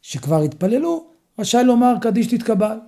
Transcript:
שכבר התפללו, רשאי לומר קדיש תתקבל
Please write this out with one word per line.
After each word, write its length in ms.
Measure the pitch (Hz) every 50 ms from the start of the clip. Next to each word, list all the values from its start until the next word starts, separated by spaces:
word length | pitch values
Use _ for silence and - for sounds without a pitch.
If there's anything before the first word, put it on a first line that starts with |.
שכבר 400 | _ - - 135 120 139 156 160
התפללו, 640 | 151 151 151 - 175 190 226 269 311 339 339 330 - _ _ _ _ _ _ -
רשאי 240 | 214 190 - 240 247
לומר 300 | 254 247 233 247 247 247 -
קדיש 260 | - 226 - 240 220 -
תתקבל 500 | 247 233 - - 220 190 214 214 220 226 -